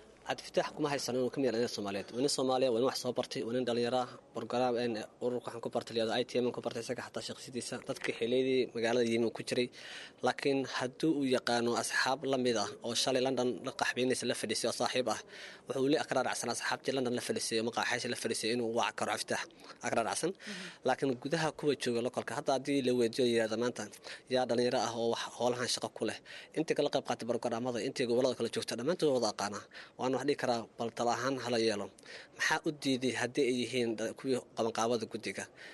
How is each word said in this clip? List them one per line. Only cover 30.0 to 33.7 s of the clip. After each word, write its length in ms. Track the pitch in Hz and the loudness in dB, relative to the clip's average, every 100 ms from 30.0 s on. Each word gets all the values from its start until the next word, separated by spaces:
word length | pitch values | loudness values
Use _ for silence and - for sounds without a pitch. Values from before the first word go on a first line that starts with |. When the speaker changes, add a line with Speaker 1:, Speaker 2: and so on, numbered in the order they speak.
| 127 | 0
Speaker 1:
wax 100 | 127 139 | 0 0
dhihi 120 | 139 | 0
karaa, 240 | 127 117 104 | 0 0 -2
bal 160 | - 117 | -6 -6
talo 180 | - 120 | 0 0
ahaan 260 | 113 127 131 | 2 0 -2
hala 200 | 120 117 | 0 2
yeelo. 260 | 113 101 95 - - - - | 2 0 -4 -10 -18 -18 -12
Maxaa 260 | - - 160 | -2 2 2
u 80 | 165 | 0
diiday 420 | 147 139 127 131 | -2 0 2 2
haddii 320 | 113 123 139 123 | 0 0 2 2
ay 100 | 123 | 2
yihiin 320 | 113 | 0